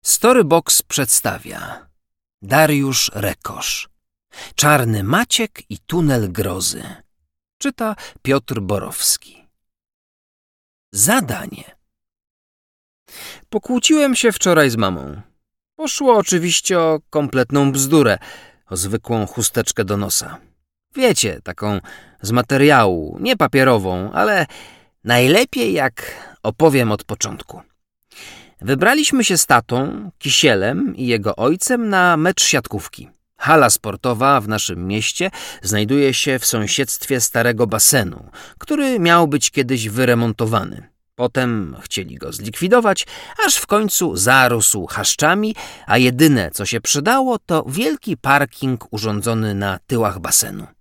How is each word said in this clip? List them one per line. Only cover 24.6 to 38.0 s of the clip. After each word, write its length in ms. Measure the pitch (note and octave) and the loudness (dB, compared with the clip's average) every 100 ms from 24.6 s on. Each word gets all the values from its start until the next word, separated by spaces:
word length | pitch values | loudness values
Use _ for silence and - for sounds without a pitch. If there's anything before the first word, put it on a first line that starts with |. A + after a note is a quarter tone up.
| - - _ _ | -20 -20 _ _
najlepiej 680 | - A#2 B2+ F#3 C4 C4 A3+ | 2 4 6 4 2 -2 -2
jak 520 | E3+ B2+ - - - - - | 0 -2 -4 -14 -16 -20 -8
opowiem 500 | A2 - D#3+ C3+ A2+ | -8 4 4 6 2
od 120 | G#2 | -2
początku. 580 | - G#2 G#2 - - - _ _ _ _ _ - - - - _ | -6 -6 -6 -6 -16 -20 _ _ _ _ _ -20 -20 -20 -20 _
Wybraliśmy 640 | G2 C3+ F#3+ D4 D4 C4+ | -2 2 4 2 2 2
się 140 | G3+ F3+ | 2 0
z 80 | - | 4
tatą, 640 | B2 - B2 C#3 - G#3 _ | 2 2 -2 -2 -6 -14 _
Kisielem 760 | D3 - D3+ G#2 G2+ D#3 C#4 - | -2 2 4 4 0 -2 -4 -4
i 100 | B2+ | -2
jego 300 | A2+ G2+ - | 0 -2 0
ojcem 520 | - F3 - B3 A3 | 0 0 0 -2 0
na 280 | G3 F3+ D#3+ | 2 4 4
mecz 260 | E3+ F#3+ | 2 2
siatkówki. 680 | - C#3+ A#2+ G#2 - - - _ _ _ | 2 0 -2 -10 -10 -18 -20 _ _ _
Hala 340 | - D#3+ A#2+ | 4 6 6
sportowa 720 | - G#2+ - B2+ A2 C3+ C#3 | 2 -4 -4 -4 0 2 2
w 80 | G#2 | 0
naszym 380 | G#2+ - F2 F#2 | -4 -4 -6 -4
mieście 440 | G#2+ G#2+ - F#3 - - - | -2 -4 -4 -6 -6 -16 -10
znajduje 520 | F#2+ G#2+ G#2+ C#3 C#3 | -4 -2 2 4 4
się 240 | B2+ D3 C3 | 2 -2 -2
w 80 | - | -2
sąsiedztwie 760 | A#2 G#2 - C3+ - - C3 | -2 -2 -2 -2 -4 -4 -2
starego 460 | - A#2+ A#2 A2+ A#2 | 0 0 0 0 0
basenu, 640 | A2 - C#3 | 2 4 2